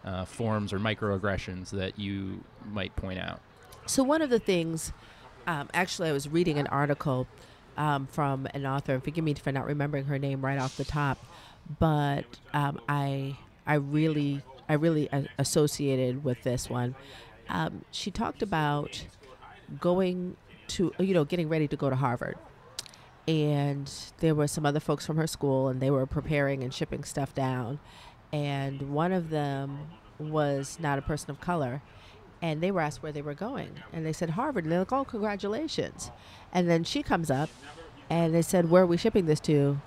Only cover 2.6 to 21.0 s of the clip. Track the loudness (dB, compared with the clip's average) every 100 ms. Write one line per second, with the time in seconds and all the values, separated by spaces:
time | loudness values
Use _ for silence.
2.6 | -10 -6 -6 -6 -6 -6 -6 -10 -16 -20
3.6 | -20 -18 -2 2 4 4 4 2 4 2
4.6 | 2 -4 -6 -12 -16 -20 -20 -12 -6 -4
5.6 | -2 -2 -2 -2 0 0 0 2 2 2
6.6 | 2 2 2 2 0 0 -2 -10 -20 -20
7.6 | -14 -2 0 0 -2 -2 0 0 -4 -4
8.6 | -2 -2 0 -2 -2 -2 0 0 -2 -2
9.6 | -2 -2 0 -2 -2 -2 -2 -2 -2 0
10.6 | -2 -4 -4 0 0 -2 -8 -20 -20 -20
11.6 | -14 0 4 4 2 0 -4 -14 -6 0
12.6 | 0 -2 -2 -2 0 -4 -6 -10 -16 -14
13.6 | 0 0 2 2 2 2 0 -2 -8 -18
14.6 | 0 2 4 2 2 0 -4 -2 0 4
15.6 | 2 2 0 2 0 0 -2 -2 0 -2
16.6 | -2 -2 -2 -4 -14 -18 -20 -20 -6 -2
17.6 | -2 -4 -10 -8 -6 -2 -4 -2 -2 0
18.6 | 2 0 -2 -8 -14 -18 -20 -20 -20 -20
19.6 | -14 -2 2 4 2 0 -6 -8 -20 -20
20.6 | -12 0 0 2